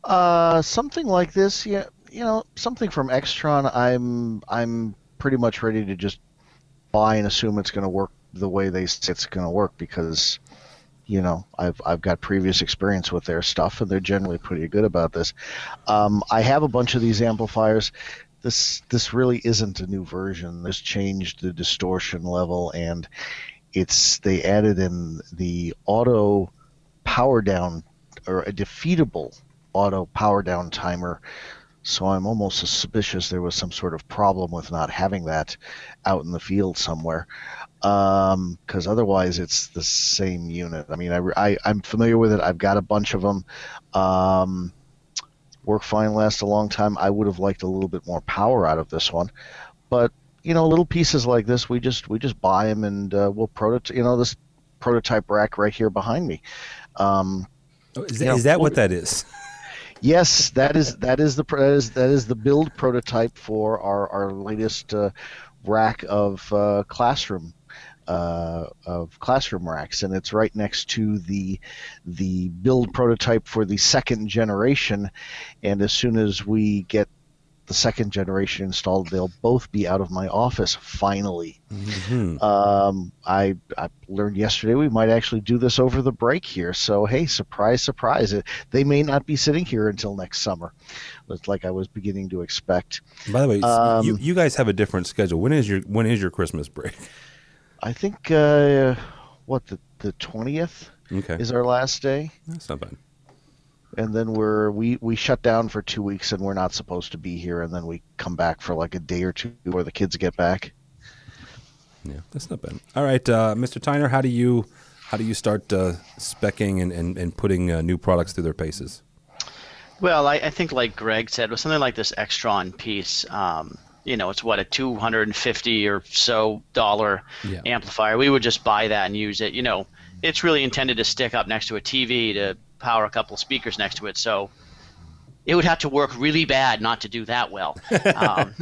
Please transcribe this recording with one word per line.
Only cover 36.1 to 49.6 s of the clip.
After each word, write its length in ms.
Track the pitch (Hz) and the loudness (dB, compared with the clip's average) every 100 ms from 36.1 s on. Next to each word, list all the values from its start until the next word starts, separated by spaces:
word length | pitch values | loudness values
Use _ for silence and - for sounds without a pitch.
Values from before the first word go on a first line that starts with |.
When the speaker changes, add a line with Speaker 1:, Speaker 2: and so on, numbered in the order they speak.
| 95 | -2
Speaker 1:
in 80 | 80 | -2
the 80 | 87 | -8
field 360 | - 98 95 82 | -2 0 0 -2
somewhere. 500 | - 80 82 80 85 - - - - _ | -4 -4 -4 -4 -6 -16 -16 -16 -18 _
Um, 800 | 98 101 98 98 95 95 90 85 - | 2 4 4 4 4 2 -2 -8 -6
'cause 220 | 98 87 | -4 0
otherwise 500 | 110 107 98 92 87 | 0 2 2 2 -2
it's 300 | 85 - - | -4 -4 -4
the 160 | 87 | -6
same 680 | 82 - - - 95 90 85 | -4 -2 0 0 -2 -4 -6
unit. 360 | 85 85 80 76 | -8 -6 -8 -8
I 60 | 82 | -6
mean, 160 | 87 | -2
I, 80 | 87 90 92 | 0 0 2
I, 200 | 104 98 | 2 2
I'm 160 | 104 107 | 0 -2
familiar 380 | - 110 117 117 | -2 2 4 6
with 140 | 113 | 6
it. 80 | 104 | 4
I've 180 | 85 85 | 2 2
got 180 | 101 101 | 2 2
a 60 | |
bunch 320 | 90 104 101 | 2 0 0
of 100 | 95 | 0
'em. 200 | 101 98 - - - - _ | 0 -2 -6 -16 -16 -18 _
Um, 800 | 95 95 92 95 92 92 92 87 - _ _ _ - - _ _ _ | 0 2 4 4 4 2 -2 -6 -12 _ _ _ -16 -16 _ _ _
work 200 | - 104 | -2 -2
fine, 280 | - 107 107 | 0 0 2
last 280 | 107 107 - | 2 2 2
a 60 | 101 | 0
long 220 | 104 107 | 0 0
time. 300 | - 104 101 | 0 0 2
I 100 | 98 | 0
would 200 | 101 104 | 2 0
have 100 | 90 | 2
liked 240 | 98 95 | -2 0
a 60 | 92 | -4
little 200 | 95 95 | -2 -2
bit 160 | 90 | -4
more 160 | 85 85 | -6 -8
power 440 | - - 107 127 82 | -6 0 2 4 2
out 120 | 78 | 0
of 100 | 78 | -2
this 240 | - - | -4 -2
one, 180 | 82 92 - - - | -2 -4 -8 -20 -20